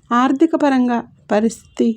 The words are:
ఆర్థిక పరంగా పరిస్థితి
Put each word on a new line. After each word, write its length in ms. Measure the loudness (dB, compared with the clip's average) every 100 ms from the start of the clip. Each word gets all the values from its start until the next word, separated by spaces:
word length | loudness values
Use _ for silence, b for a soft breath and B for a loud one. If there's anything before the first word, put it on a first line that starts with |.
| _
ఆర్థిక 440 | 0 0 2 0 0
పరంగా 420 | 0 0 0 -2 -6 _ -4
పరిస్థితి 600 | -2 -2 -4 -14 -4 -2